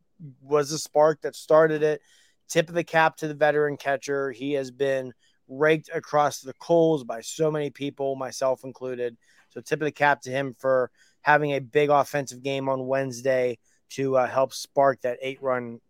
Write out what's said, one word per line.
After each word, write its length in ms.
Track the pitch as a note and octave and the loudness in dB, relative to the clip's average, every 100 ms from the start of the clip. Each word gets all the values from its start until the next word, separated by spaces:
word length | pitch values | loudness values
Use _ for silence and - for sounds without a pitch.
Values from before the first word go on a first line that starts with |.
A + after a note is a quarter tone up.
| _ - D3 B2+ | _ -20 -20 -16
was 280 | C3+ D3 D3 | 0 0 0
the 80 | D#3 | -4
spark 460 | - D3+ D#3 D3+ | -2 4 4 2
that 120 | C#3+ - | -6 -8
started 480 | - D#3 D#3+ D3+ | 4 6 6 4
it. 160 | D3+ D3 _ _ _ _ - | 0 -2 _ _ _ _ -4
Tip 220 | E3 E3 | -2 0
of 60 | E3+ | -2
the 100 | E3 | 0
cap 320 | E3 D#3+ - | 4 2 2
to 100 | D#3 | -6
the 60 | |
veteran 420 | D3 D3+ D3 D3 C#3 | 0 2 2 0 -2
catcher. 560 | C#3 C#3 - C#3 C#3 | -4 -4 -2 -4 -4
He 220 | A2+ C#3 | -6 -4
has 180 | C#3+ C3 | -4 -4
been 400 | B2 C#3 C3+ B2+ - _ _ - | -4 -2 -2 -4 -14 _ _ -12
raked 400 | C3+ D#3 D#3+ D#3 | 0 2 2 -2
across 480 | E3 - D3 C#3+ - | -10 -2 0 0 -2
the 120 | C3+ - | -14 -10
coals 500 | - E3+ D#3+ D3+ A#2+ | 2 4 4 2 -4
by 160 | A2+ | -10
so 280 | - - D#3 | -10 -2 -2
many 200 | D3+ C#3+ | -2 -6
people, 460 | - C#3 - C#3 C3+ | -6 -10 -6 -6 -6
myself 500 | B2+ - C3 B2+ C3+ | -8 -4 -2 -2 -6
included. 500 | - B2+ B2 A#2+ A#2 _ _ _ | -12 -10 -6 -6 -8 _ _ _
So 120 | B2 | -14
tip 180 | - D3+ | -6 -4
of 40 | D3+ | -4
the 60 | |
cap 300 | - C#3+ C#3+ | 0 2 2
to 80 | C3 | -2
him 240 | C3 C#3 - | -6 -6 -4
for 340 | C3 C3 A#2+ _ _ _ | 0 0 0 _ _ _
having 300 | - D3 D3 | 4 4 4
a 80 | C#3 | -4
big 300 | B2 D3 C#3+ | -2 0 4
offensive 540 | C#3+ C3 D3 B2+ B2 | 4 2 -2 -6 -8
game 240 | C3+ C3+ C3+ | -6 -4 -4
on 180 | C3 B2+ | -4 -2
Wednesday 720 | C3+ C3+ A#2+ C3 B2+ B2+ A#2 _ _ - | -2 -2 -4 0 0 0 -4 _ _ -14
to, 260 | - C3+ C3 | -4 0 2
uh, 100 | A#2+ | 2
help 260 | B2+ C3 | 0 -2
spark 480 | - - C#3+ C#3 B2+ | -4 -6 2 2 2
that 180 | B2 B2 | -4 -6
eight-run 580 | C3+ C3+ C3+ B2 A#2+ A#2 | -8 -6 -4 -2 -4 -12